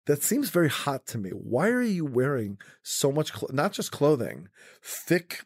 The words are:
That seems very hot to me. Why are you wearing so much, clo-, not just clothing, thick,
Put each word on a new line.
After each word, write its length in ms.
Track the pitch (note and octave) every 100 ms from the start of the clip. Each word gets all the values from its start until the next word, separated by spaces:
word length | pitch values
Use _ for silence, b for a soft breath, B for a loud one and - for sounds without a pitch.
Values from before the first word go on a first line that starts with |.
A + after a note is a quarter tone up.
| -
That 140 | D3
seems 280 | - B3 A#3+
very 200 | E3+ D#3+
hot 380 | - - C3+ -
to 100 | A#2
me. 140 | F#2+
Why 380 | F#2+ G#2+ A#2+ G3
are 120 | B3
you 240 | A#3+ F3+ D3+
wearing 540 | B2 C3 C#3 G#2 G2 B B
so 280 | - - C#3
much, 220 | C#3+ D3+
clo-, 160 | - -
not 220 | C3+ F3+
just 180 | - G3
clothing, 580 | - C#3+ C#3+ F#2+ - - B B B
thick, 580 | - - - F3 F3 -